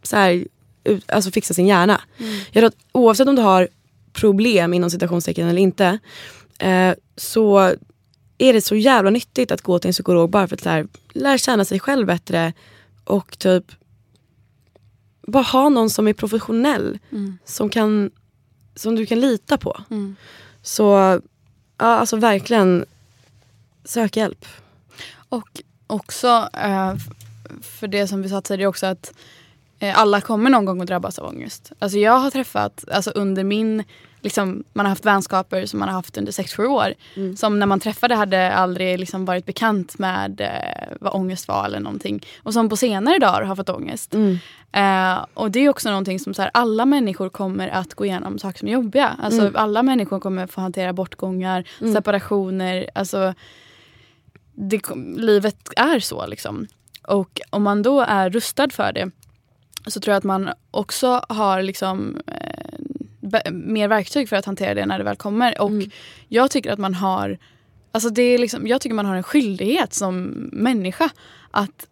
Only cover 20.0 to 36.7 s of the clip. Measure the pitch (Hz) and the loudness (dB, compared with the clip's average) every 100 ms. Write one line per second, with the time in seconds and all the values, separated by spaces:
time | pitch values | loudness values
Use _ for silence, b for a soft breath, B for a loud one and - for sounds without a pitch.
20 | 196 196 b b b b - - 208 202 | -10 -12 b b b b -8 2 6 6
21 | 190 180 - _ _ _ _ - 233 226 | 6 4 -2 _ _ _ _ -2 2 2
22 | 226 220 233 196 - 226 185 175 - _ | 2 2 2 2 2 4 4 4 0 _
23 | _ _ _ _ _ _ _ _ - 233 | _ _ _ _ _ _ _ _ -8 -2
24 | 220 220 208 - - b b b _ B | -2 0 -2 -4 -18 b b b _ B
25 | B B B 240 - - - _ - 208 | B B B -8 -8 -18 -20 _ -8 -8
26 | - - 247 233 - - 208 190 190 190 | -8 -2 4 4 2 -4 -2 0 -2 -4
27 | - - - - - - - - 214 202 | -10 -16 -20 -20 -20 -20 -20 -12 -4 -2
28 | 196 196 190 196 - 196 196 - 190 180 | 0 -2 -4 -4 -4 -2 -2 -2 -4 -4
29 | - - b b b b b - 202 190 | -10 -20 b b b b b -8 0 4
30 | 214 202 202 214 247 254 196 180 180 180 | 6 4 2 2 4 4 4 -4 -4 -4
31 | 175 - 73 - 62 - - - 202 202 | -4 -8 -12 -12 -14 -16 -18 -8 -4 2
32 | 208 254 269 269 247 - 208 - - 202 | 6 6 4 -2 -6 -4 -4 -6 -4 -4
33 | 196 - 196 190 196 208 220 220 180 b | -2 -4 -2 -2 -2 -2 -2 -2 -6 b
34 | b b 202 - 196 196 - - 202 196 | b b -6 -2 -2 -4 -8 -2 -2 0
35 | 208 196 190 190 185 185 202 214 196 185 | 2 0 0 -4 -2 -6 -6 -6 -4 -6
36 | - - 202 196 185 - 233 | -8 -8 -8 -6 -8 -4 0